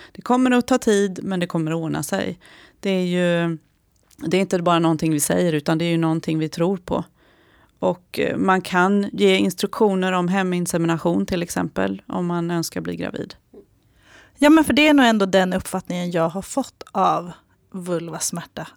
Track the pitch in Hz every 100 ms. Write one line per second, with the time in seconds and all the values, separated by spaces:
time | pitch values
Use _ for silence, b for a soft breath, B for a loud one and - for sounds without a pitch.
0 | B - - 254 254 247 240 254 - 202
1 | 202 180 190 185 175 165 156 165 160 147
2 | 147 190 - 175 b b b _ 202 185
3 | 180 180 175 170 170 160 _ _ _ _
4 | _ - 165 180 185 185 175 170 165 160
5 | 160 147 - 175 180 151 160 160 170 165
6 | 160 160 165 160 156 - 170 190 - -
7 | - b b b b b b _ 185 175
8 | _ - - - 190 190 - 185 185 202
9 | 202 196 202 190 196 - 196 - 214 190
10 | 185 185 175 196 185 175 170 170 165 160
11 | 175 190 196 180 170 185 170 190 196 196
12 | - 185 175 175 170 170 160 180 170 170
13 | 175 - - - _ - - _ _ b
14 | b b b - 294 320 294 262 302 285
15 | 240 220 190 190 185 185 - 190 - 180
16 | 175 170 165 190 - 277 247 - - 190
17 | 180 160 175 - _ _ _ 185 180 170
18 | 165 160 - 170 - - 156